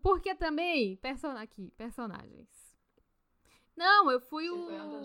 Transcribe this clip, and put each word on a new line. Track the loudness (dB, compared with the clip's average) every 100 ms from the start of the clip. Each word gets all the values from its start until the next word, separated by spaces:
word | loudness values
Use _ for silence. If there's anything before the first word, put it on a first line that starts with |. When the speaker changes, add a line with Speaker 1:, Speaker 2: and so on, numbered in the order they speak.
Speaker 1:
porque | 2 2 0
também, | -4 -4 -2 0 0 0 -2
person-, | -8 -8 -8 -8
aqui, | -12 -14 -18 -14
personagens. | -14 -10 -10 -10 -16 -20 -20 _ -20 _ _ _ _ _ _ _ _ _ _ 0
Não, | 6 8 8
eu | 4
fui | -2 -6 -6
Speaker 2:
Você |
Speaker 1:
o | -6 -8
Speaker 2:
foi | -10
um | -10 -10